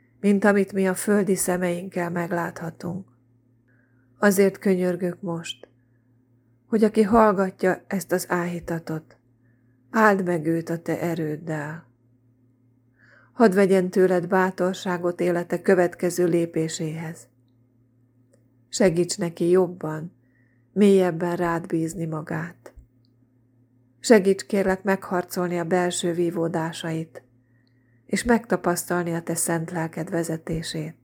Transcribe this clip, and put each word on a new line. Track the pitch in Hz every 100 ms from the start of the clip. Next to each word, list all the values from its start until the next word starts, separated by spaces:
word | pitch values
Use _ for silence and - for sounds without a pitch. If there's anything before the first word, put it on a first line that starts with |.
| _ _
mint | 202 202
amit | 208 202 196
mi | 196 190
a |
földi | 185 - 208 196 185
szemeinkkel | - 180 180 175 190 180 170
megláthatunk. | 175 170 170 170 - 165 - 175 190 - _ _ _ _ _ _ _ _ _ _ _
Azért | 202 190 196 190
könyörgök | 202 185 180 175 180 175
most, | 190 170 165 - - _ _ _ _ _ _ _ _ _ _
hogy | 226
aki | 214 220
hallgatja | 202 233 220 190 190 - 185 170 -
ezt | 196 -
az | 180 180
áhítatot, | 175 175 170 - 165 165 160 - _ _ _ _ _ _ _ _
áld | 226 214 196
meg | 175 170 151
őt | 165 165
a | 165
te | 165 160
erőddel. | 170 165 156 151 160 156 147 165 - _ _ _ _ _ _ _ _ _ _ _ _ _ _
Hadd | - 226
vegyen | 185 196 190 185
tőled | 190 185 180 175
bátorságot | 190 185 185 180 185 190 175 175 175
élete | 175 175 175 175
következő | 170 185 175 - 180 175 180
lépéséhez. | 170 170 160 160 - 160 160 165 170 - _ _ _ _ _ _ _ _ _ _ _ _ _ _
Segíts | - 196 165 175 -
neki | 170 165 170
jobban, | 185 175 180 156 156 170 - _ _ _ _ _
mélyebben | 190 202 196 180 160 175 170
rád | 175 165 180
bízni | 165 160 160 165
magát. | 156 156 160 170 - - - - _ _ _ _ _ _ _ _ _ _ _
Segíts, | - 220 190 190 -
kérlek, | 196 190 190
megharcolni | 196 190 - 180 180 185 180 175
a |
belső | 165 180 180 175 175
vívódásait, | 170 170 165 165 165 160 165 165 160 165 - - _ _ _ _ _ _ _ -
és | 196
megtapasztalni | 240 226 233 180 175 175 - 180 170
a | 165
te | 165 165
szent | - 165 165
lelked | 180 160 170 185
vezetését. | 170 160 160 - 165 160 160 156 -